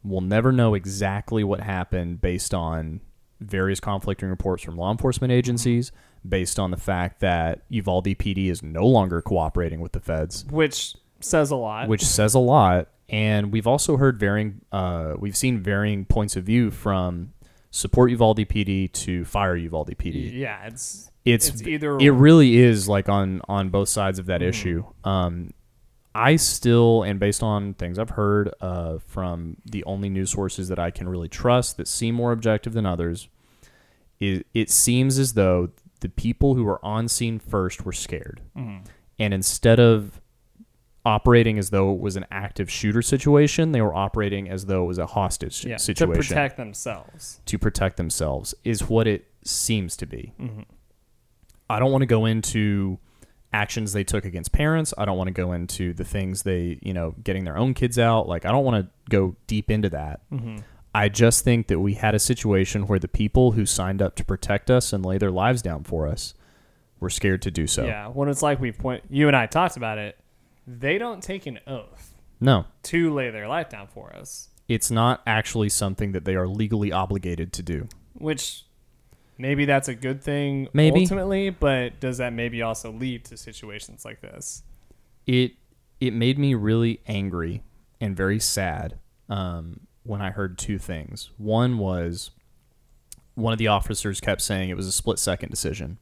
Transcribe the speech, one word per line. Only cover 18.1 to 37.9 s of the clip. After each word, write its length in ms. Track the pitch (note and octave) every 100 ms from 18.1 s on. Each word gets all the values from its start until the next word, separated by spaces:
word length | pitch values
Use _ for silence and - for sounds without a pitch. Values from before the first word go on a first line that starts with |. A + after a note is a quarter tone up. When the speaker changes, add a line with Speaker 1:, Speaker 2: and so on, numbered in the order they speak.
Speaker 1:
Uvalde 360 | A#2+ A2+ A2 G#2
P 160 | G#2+
D 240 | G2+ G2 F#2+
to 380 | - - F2 E2+
fire 320 | G2+ G2 F2
Uvalde 400 | E2 E2 D2+ -
P 140 | -
D. 80 | D#2+ - B2
Speaker 2:
Yeah, 260 | C3+ G2+ G#2
it's, 440 | A#2 - - - _ -
Speaker 1:
It's, 240 | A#2 -
Speaker 2:
it's 180 | A2 A2
either 300 | D3+ D3 C#3
Speaker 1:
it 100 | C#3
really 460 | C3 D3 E3 C3+ A#2
is, 300 | B2 G#2+ F#2+
like, 220 | G2+ F#2+
on, 320 | G2+ F#2+ F#2+ -
on 200 | G2+ F#2+
both 200 | G2 G2
sides 280 | - G2 F#2+
of 60 | F#2
that 120 | F2+
Speaker 2:
Mm-hmm. 80 | F2+
Speaker 1:
issue. 360 | F#2 F#2+ E2 - -
Um, 480 | G2 G2 F2+ E2+ F2 - _ _ _ _ _ G#2+
I 200 | B2 D#3
still, 680 | - - B2 A#2 A#2 A2+
and 160 | G2 G2
based 240 | G2+ G2+
on 320 | A2+ G#2 G2+ F#2+
things 240 | F2 F2+
I've 100 | A2+
heard, 400 | - G2+ G#2 G2+ -
uh, 360 | F#2 F2+ E2+ D#2+
from 580 | - - F#2 E2+ E2 E2 -
the 180 | G#2 E2+
only 240 | G2 G2+
news 220 | F#2+ F#2+
sources 360 | - F#2+ - F#2
that 100 | F2+
I 100 | E2+
can 160 | - F2+
really 220 | F2+ E2
trust 480 | - B2 B2 B2 -
that 100 | -
seem 280 | - A#2 A#2
more 160 | A#2+
objective 420 | A#2 A2 G#2+ -
than 120 | A2+ G2+
others, 420 | F2 E2+ E2+ - _ _ _ - _ _ _ _ _
is, 240 | G2+ F#2 - A#2
it 140 | A2
seems 480 | - - B2 C3 C3
as 140 | C3
though 360 | A2 F#2+ F2+ F2+ - - _
the 100 | F#2
people 460 | - A2+ A#2+ C#3 B2+
who 80 |
were 200 | G#2+ F#2+
on 240 | G2 G#2+ A#2
scene 300 | - A#2 A2
first 460 | - G#2 F#2 -
were 60 | G2